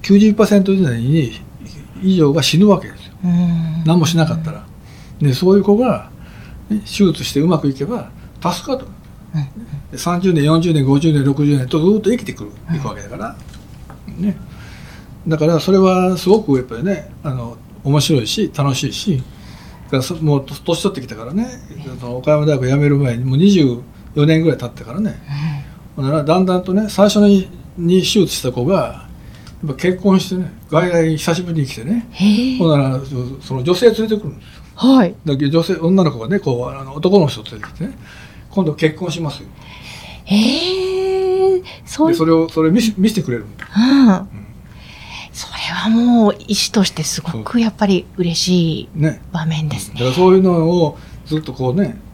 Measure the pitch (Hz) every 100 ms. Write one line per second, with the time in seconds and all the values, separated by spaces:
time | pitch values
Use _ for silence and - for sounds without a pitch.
0 | - 202 214 208 208 202 190 190 170 117
1 | 120 160 123 - - - - - - -
2 | 190 185 147 147 135 151 208 185 - -
3 | - - 180 175 175 170 165 160 160 170
4 | 165 170 156 113 - - - - - -
5 | - - 147 127 180 202 196 208 254 131
6 | - - - - - - - - - -
7 | 196 151 131 143 160 165 147 135 147 233
8 | 123 - - - 170 - - 262 - -
9 | - - - 160 139 - 233 143 - 135
10 | - 175 190 165 143 165 175 156 135 139
11 | 165 147 135 139 147 143 127 170 170 214
12 | 202 240 - - 104 - - 160 123 101
13 | 101 120 110 - - - - - - -
14 | - - 196 175 - - - - - -
15 | - - - 156 156 165 - 190 190 185
16 | 185 180 180 214 214 135 127 113 170 175
17 | - - 156 127 117 117 - - 139 147
18 | - 147 107 - 202 - 139 131 139 101
19 | - 139 - - - - - - - 139
20 | 127 170 156 143 127 139 - 165 196 135
21 | 131 110 113 180 254 247 - - 135 123
22 | 123 127 139 151 151 139 127 139 147 143
23 | 139 117 131 135 196 190 139 120 - -
24 | - - 147 160 165 131 120 - 110 156
25 | 208 - - 143 156 143 - - - -
26 | 135 156 139 175 185 180 185 185 214 -
27 | 202 208 208 202 185 - - - 170 185
28 | 170 220 165 - - - 123 190 120 -
29 | - - - - - - 151 135 180 180
30 | 202 190 - 185 175 - - 156 180 170
31 | 160 156 - 165 175 165 131 - 117 233
32 | - - 196 214 254 254 170 147 135 131
33 | 135 135 123 135 - 131 131 180 240 214
34 | 220 214 160 - - - - - 247 269
35 | 208 - 160 139 139 165 165 175 165 190
36 | 160 123 110 202 147 120 127 135 135 143
37 | 170 202 147 113 107 107 - - 180 -
38 | - - - - - 196 165 147 156 -
39 | 180 156 156 - - - - - - -
40 | - - - 208 226 - 349 381 370 381
41 | 381 381 381 381 381 381 370 - - -
42 | 320 339 160 165 165 160 160 202 226 202
43 | 208 214 139 117 104 - - 196 247 277
44 | 247 180 196 - - - - - - -
45 | - - - - - - - 175 185 226
46 | 240 240 214 - - 196 - 226 185 -
47 | 151 - - 135 107 240 226 - 202 185
48 | - - 175 165 - 180 165 156 - 160
49 | 156 117 - 170 160 156 156 - - -
50 | 123 131 185 190 190 175 160 175 156 -
51 | - - - 156 151 123 127 147 175 113
52 | -